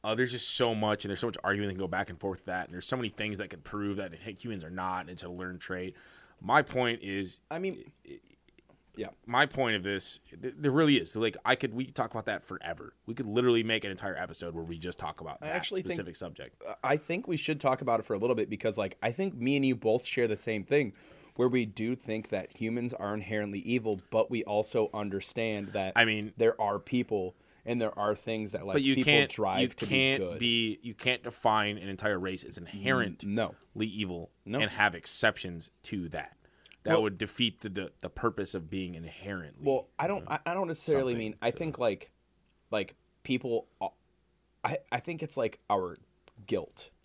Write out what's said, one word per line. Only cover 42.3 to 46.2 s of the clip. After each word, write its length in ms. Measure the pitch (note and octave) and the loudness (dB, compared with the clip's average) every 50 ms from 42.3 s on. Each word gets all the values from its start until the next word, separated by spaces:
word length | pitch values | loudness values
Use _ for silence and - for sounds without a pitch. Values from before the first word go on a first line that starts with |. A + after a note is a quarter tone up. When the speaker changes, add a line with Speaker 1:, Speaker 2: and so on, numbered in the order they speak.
| _ _ _ _ _ _ _ _ | _ _ _ _ _ _ _ _
Speaker 2:
like, 240 | A2 G#2+ G2 F#2+ - _ _ _ _ _ _ | 0 0 0 -2 -8 _ _ _ _ _ _
people, 440 | - B2+ A#2 - B2 A#2 A2+ - _ _ _ | 0 0 0 2 0 0 0 -2 _ _ _
uh, 100 | G2 F#2+ _ _ _ _ _ _ _ _ _ _ _ _ _ _ - | -6 -6 _ _ _ _ _ _ _ _ _ _ _ _ _ _ -4
I, 140 | - - - - _ | -2 -2 -2 -4 _
I 80 | - B2 | -4 -4
think 220 | - - E3+ D#3 | -4 -6 -6 -6
it's, 160 | D#3+ D3 - | -6 -4 -2
like, 220 | C#3 A#2 A2 - - _ - | 0 0 0 -2 -6 _ 2
our 280 | G#2 F#2+ F#2 F2 E2+ - - _ _ _ | 2 2 2 -2 -8 -12 -20 _ _ _